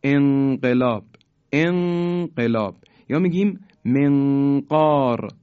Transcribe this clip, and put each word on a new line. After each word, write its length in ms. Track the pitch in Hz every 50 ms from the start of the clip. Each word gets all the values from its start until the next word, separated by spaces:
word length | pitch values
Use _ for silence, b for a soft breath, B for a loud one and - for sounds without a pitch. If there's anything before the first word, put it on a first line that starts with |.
| _
انقلاب، 1000 | 139 143 143 143 139 139 139 139 135 135 120 - 127 123 123 127 127 117 104 - _ _ - _ _ _ _ _ _ -
انقلاب. 1200 | 143 160 170 180 180 175 175 175 175 175 175 175 175 175 160 - - 120 117 117 110 107 98 87 - - b b b b b
یا 100 | 123 151
می‌گیم 420 | 180 180 165 180 202 208 185 180 B B B B _
منقار 1400 | - 123 139 143 143 143 139 139 139 139 139 139 143 139 139 139 143 151 156 156 156 151 143 135 127 120 110 - 101 - _